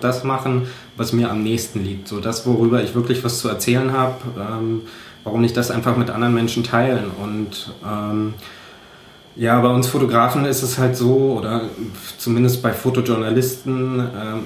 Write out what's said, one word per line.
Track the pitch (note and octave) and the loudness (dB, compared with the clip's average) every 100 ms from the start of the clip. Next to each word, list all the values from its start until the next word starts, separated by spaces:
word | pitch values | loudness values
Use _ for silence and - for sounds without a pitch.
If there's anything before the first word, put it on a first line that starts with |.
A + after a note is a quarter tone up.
das | A#2+ B2+ | -2 0
machen, | C#3+ C3 C3+ B2+ B2+ - - - | -2 -2 0 0 -2 -8 -12 -6
was | A2+ | 0
mir | A#2+ A2 | 2 2
am | G#2+ | 0
nächsten | G#2+ A2+ - G#2+ | 0 -2 -2 -4
liegt, | F#2+ G2 - | -6 -6 -8
so | G#2 | -6
das, | A2+ A2+ B2 | -4 -2 2
worüber | A2+ A#2 A#2+ | 4 4 4
ich | G#2+ | 2
wirklich | A#2+ A#2+ B2 | 0 0 0
was | A#2 - | -2 -2
zu | A#2 | -4
erzählen | G2 - B2+ C3 | -2 2 2 2
hab, | C3+ C3 - A#2+ G2+ | 2 0 -2 -8 -8
ähm, | G#2 A2+ A2+ A2+ - - - - | -6 -4 -2 -4 -6 -16 -20 -14
warum | G#2+ A2+ | -4 2
nicht | A#2 B2 | 2 2
das | B2 | -2
einfach | A#2 A#2+ A#2 | 0 0 0
mit | A#2 | 0
anderen | A2 A#2+ | 0 2
Menschen | A#2 A2+ A#2+ | 2 2 -2
teilen | A#2 A#2+ C3 B2 G2 F#2+ | 0 2 2 0 -2 -6
und, | G#2 G#2+ G2+ - - - | -6 -4 -6 -8 -14 -12
ähm, | G2+ G#2 G#2 G#2+ G#2+ A2 - - - - - - - - - - | -8 -6 -2 -2 -2 -6 -16 -20 -20 -20 -20 -20 -20 -20 -16 -2
ja, | A#2 A#2+ | 2 4
bei | B2 | 6
uns | B2 B2 | 4 2
Fotografen | C#3+ B2 A#2+ B2 D3 C#3 | 2 4 4 4 4 0
ist | C3+ | 0
es | B2+ C3 | -2 2
halt | B2+ B2 | 2 4
so, | A#2+ C3+ C3+ A2+ | 4 4 4 0
oder | G#2+ A#2 A2 G2 G#2+ F#2 - - | -2 -2 -4 -8 -10 -10 -14 -6
zumindest | A#2+ A#2 B2 B2 | 0 4 4 4
bei | A#2 | 0
Fotojournalisten, | - B2+ B2+ B2 A2+ A2 A#2+ B2+ - C3 C3 B2+ B2+ | 0 0 0 2 0 2 2 0 -2 -4 -2 -2 -2
ähm, | B2 G2+ A2 A2 | -4 -4 -6 -6